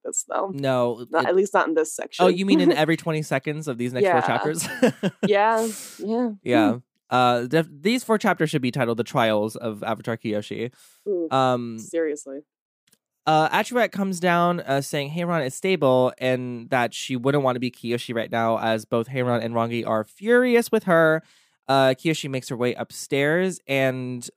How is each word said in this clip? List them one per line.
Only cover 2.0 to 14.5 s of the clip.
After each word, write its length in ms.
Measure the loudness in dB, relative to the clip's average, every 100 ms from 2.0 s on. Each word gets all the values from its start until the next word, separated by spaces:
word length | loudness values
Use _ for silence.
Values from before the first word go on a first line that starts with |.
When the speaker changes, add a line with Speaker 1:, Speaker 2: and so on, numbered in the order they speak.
| -10 2
Speaker 2:
Oh, 60 | 2
you 160 | 4
mean 160 | 2 4
in 100 | 4
Speaker 1:
<laughs> 0 |
Speaker 2:
every 260 | 2 2 0
twenty 240 | 0 -4
seconds 440 | -2 -2 -2 -6 -6
of 120 | -4
these 160 | -4
next 100 | 0 2
four 80 | 2
Speaker 1:
Yeah. 100 | 2
Speaker 2:
chapters? 420 | 0 0 -4 -6 0 0
<laughs> 320 | 2 -4 -2 2
Speaker 1:
Yeah, 420 | 4 4 2 0 -4 -14 -10
yeah. 320 | -4 -2 -2 -4
Speaker 2:
Yeah. 280 | 0 2 2
Speaker 1:
Hmm. 40 | 0 -8 _ _
Speaker 2:
Uh, 340 | 2 4 2 0
def-, 220 | 0 0
these 340 | -2 -2 -2
four 140 | 0 2
chapters 320 | 2 2 0
should 100 | 0
be 100 | -2
titled 280 | 0 0 0
The 60 |
Trials 520 | -2 2 2 2 0 -4
of 260 | -8 -6
Avatar 360 | -6 -6 -4 -6
Kiyoshi. 520 | -4 -6 -6 -8 -8 -10 -20 _ -6
Speaker 1:
Ooh, 200 | -4 0
Speaker 2:
Um, 480 | 2 2 0 -4 -10
Speaker 1:
seriously. 640 | -6 -4 -4 -4 -10 -16 -18 _ _ _ _ _ _ _ 0
Speaker 2:
uh, 220 | 2 2
Atuat 420 | 0 0 0 0
comes 300 | -2 -4 -2
down, 400 | 2 2 2